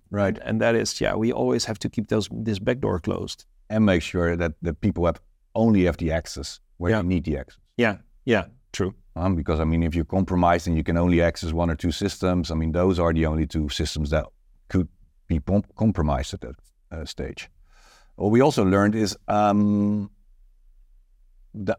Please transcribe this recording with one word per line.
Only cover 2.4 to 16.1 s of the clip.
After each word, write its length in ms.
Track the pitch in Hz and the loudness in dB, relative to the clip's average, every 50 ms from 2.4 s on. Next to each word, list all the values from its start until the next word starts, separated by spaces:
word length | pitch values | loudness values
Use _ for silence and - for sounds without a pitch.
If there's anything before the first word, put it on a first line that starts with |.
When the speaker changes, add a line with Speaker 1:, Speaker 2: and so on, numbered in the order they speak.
| 110 113 104 92 | -4 -4 -4 -2
Speaker 2:
back 220 | 104 127 123 131 | -2 -2 -2 -2
door 180 | - 104 98 85 | -2 -2 -2 -2
closed. 460 | - 104 92 90 95 - - _ - _ _ _ _ - | -2 -4 -4 -4 -6 -10 -12 _ -18 _ _ _ _ -4
Speaker 1:
And 160 | 107 110 110 | 0 2 4
make 160 | 101 90 85 - | 4 4 2 0
sure 320 | - - 90 85 85 85 | -2 -2 0 0 0 0
that 160 | 85 85 82 78 - | 0 -2 -4 -4 -4
the 120 | 85 85 78 | -4 -6 -4
people 320 | - - 101 - 85 87 | 0 -2 -2 0 2 0
have, 160 | 85 80 - _ _ _ _ _ _ - | 0 0 -2 _ _ _ _ _ _ -2
only 300 | 110 113 113 107 95 90 | 2 4 4 4 4 4
have 120 | 85 80 | 2 2
the 140 | - 87 78 | -2 -4 -2
access 480 | 80 82 - - - - 71 - - - _ _ _ | -2 -4 -4 -6 -12 -12 -12 -12 -14 -18 _ _ _
where 140 | - 87 87 | -6 -2 0
Speaker 2:
Yeah. 100 | 110 107 90 | 0 0 0
Speaker 1:
they 40 | |
need 160 | 90 92 85 - | 0 0 0 0
the 120 | 80 73 | -2 -6
access. 220 | 67 65 - - _ _ _ - | -6 -8 -12 -20 _ _ _ -2
Speaker 2:
Yeah, 200 | - 120 110 98 - - _ _ _ - | 0 0 0 0 -4 -12 _ _ _ -2
yeah, 200 | 131 113 98 - - - _ _ _ | 0 0 0 0 -4 -14 _ _ _
true. 240 | - - 95 92 - - _ _ - | -6 -4 -4 -4 -4 -10 _ _ -8
Speaker 1:
Um, 200 | 82 82 98 92 | -4 -2 0 0
because, 240 | 82 76 - 80 76 | 0 0 0 0 0
I 60 | 80 | 2
mean, 180 | 78 82 82 85 | 2 2 2 0
if 100 | 80 78 | 0 0
you're 100 | 85 76 - | -2 -4 -2
compromised 580 | 95 95 92 - 92 87 87 85 87 85 - | -2 -2 -2 0 2 2 4 4 4 2 2
and 80 | 90 82 | 0 -2
you 80 | 80 76 | -2 0
can 140 | - 82 | 0 0
only 240 | 85 87 90 85 82 | 2 2 4 4 4
access 320 | 85 85 - - - 82 80 | 2 2 0 -2 -6 -4 -2
one 160 | 85 87 85 | 0 0 0
or 60 | 80 | -2
two 160 | - - 85 | -2 -2 -4
systems, 580 | 78 - 101 98 - - 92 92 90 90 80 - | -2 -2 -4 -4 -4 -2 -2 0 0 0 -2 -2
I 60 | 80 | -4
mean, 160 | 80 80 80 | -4 -2 -2
those 260 | 78 87 90 98 90 87 | 0 2 2 2 2 2
are 140 | 85 85 80 | 2 2 2
the 140 | 82 80 | 2 0
only 180 | 78 78 78 78 | 0 0 -2 -2
two 240 | 73 - 80 76 71 | -2 -2 -4 -4 -2
systems 400 | - - 78 71 - 76 76 71 | -2 -4 -4 -4 -4 -4 -4 -2
that 160 | 80 76 73 - _ _ _ _ _ _ _ | -2 -2 -2 -4 _ _ _ _ _ _ _
could 200 | - - 92 87 - _ _ - _ _ _ _ | -2 -2 -2 -2 -2 _ _ -20 _ _ _ _
be 120 | - 85 73 | -4 -4 -4
pom-, 240 | - - 95 104 - _ - | -2 0 0 0 -2 _ -6
compromised 580 | - 110 110 95 92 76 76 | -2 0 0 0 0 0 0